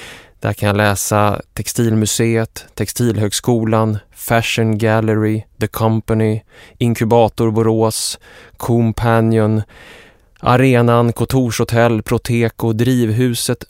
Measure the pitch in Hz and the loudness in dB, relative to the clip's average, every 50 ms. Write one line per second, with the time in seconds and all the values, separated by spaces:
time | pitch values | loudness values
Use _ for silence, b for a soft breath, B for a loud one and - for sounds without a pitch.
0 | B B B B B B B B - 107 104 - - 104 101 101 107 104 101 95 | B B B B B B B B -6 -6 -4 -2 -2 0 0 2 2 0 0 -2
1 | - - 110 104 104 104 98 - - _ - - 104 - - - 120 113 110 110 | -2 0 0 2 2 2 0 -4 -8 _ -12 -10 -10 -6 -2 -2 0 2 2 0
2 | 107 101 - - 117 113 117 113 113 - - - - - - - 107 - - - | 0 0 0 -2 0 0 0 -2 -2 -4 -8 -16 -20 -14 -8 -8 -6 -6 -4 -2
3 | 120 117 107 104 110 104 - - - - 123 113 113 110 110 110 110 110 107 104 | -2 0 0 0 -2 -2 -4 -4 -2 0 0 0 0 0 0 0 0 0 -2 -4
4 | - _ - - - - 120 113 113 - - - 113 110 107 101 113 110 110 113 | -8 _ -20 -12 -4 -2 0 0 0 -2 -2 -2 0 0 0 0 0 0 0 0
5 | 110 110 107 110 107 107 107 110 - _ _ - 107 104 - - 113 113 110 113 | 0 0 0 0 0 -2 -2 -4 -6 _ _ -6 -6 -6 -4 -2 -2 0 0 -2
6 | - - 113 110 110 110 107 110 - B B B B B B B 127 117 113 - | -2 -2 -2 0 0 0 -2 -4 -8 B B B B B B B -2 -2 0 0
7 | 120 107 120 120 113 104 - - 117 113 107 113 113 110 110 110 110 110 110 - | 0 2 4 4 4 2 2 0 0 0 2 2 2 2 2 2 0 0 -2 -4
8 | - - - - B B B B B B B B - - 120 120 117 113 107 - | -6 -8 -8 -10 B B B B B B B B -4 -2 0 2 2 0 0 0
9 | - 117 113 113 113 113 113 110 107 107 110 110 107 B B B B B B B | 0 2 2 2 2 2 2 2 2 2 0 -2 -4 B B B B B B B
10 | B B B B B B B B - 123 123 123 131 135 127 120 120 120 117 120 | B B B B B B B B 0 2 2 4 4 4 4 4 4 4 4 4
11 | 120 117 113 - 120 - - 131 127 117 107 - 117 - 120 117 117 117 117 107 | 2 0 0 -2 -2 0 0 0 0 0 -2 -2 -2 0 2 2 2 2 2 0
12 | - - 120 113 - - 120 117 117 113 - - 113 117 113 107 120 127 131 123 | -2 -2 -4 -4 -2 -2 -2 0 0 -2 -2 -4 -4 -2 0 0 0 2 2 2
13 | 120 107 107 120 127 127 117 - - - 123 - - | 0 0 0 0 0 0 -2 -4 -4 -4 -4 -6 -6